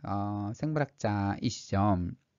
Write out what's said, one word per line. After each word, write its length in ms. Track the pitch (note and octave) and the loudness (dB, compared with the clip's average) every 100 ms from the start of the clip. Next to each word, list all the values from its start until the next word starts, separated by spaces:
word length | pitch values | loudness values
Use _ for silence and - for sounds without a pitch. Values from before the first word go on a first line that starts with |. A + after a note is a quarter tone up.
어, 480 | - G2+ G2+ G#2 G#2 | -4 -2 -2 -2 -4
생물학자이시죠. 1400 | A#2 D#3 D3+ C#3+ - A2 G#2 G2+ G2+ A#2 - - G2 G#2 F2+ F2 - _ | -4 -2 0 -2 -2 -2 0 0 0 -2 -4 -2 2 4 4 0 -6 _